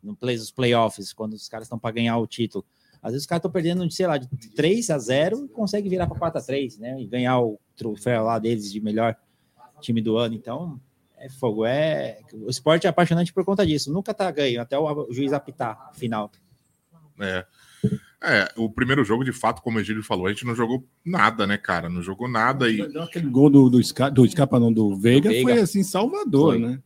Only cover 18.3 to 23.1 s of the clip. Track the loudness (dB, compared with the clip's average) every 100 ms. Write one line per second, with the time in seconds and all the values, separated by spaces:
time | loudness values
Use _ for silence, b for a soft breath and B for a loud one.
18.3 | 2 2 -2 -6 -2 0 2 2 0 -2
19.3 | -2 -4 -2 -4 -4 -4 -6 -4 -2 -2
20.3 | -4 -6 -2 -2 -2 -6 _ -6 2 2
21.3 | 2 -2 -2 -2 -4 -4 -6 -6 -8 -4
22.3 | 0 0 0 0 0 -4 -8 -10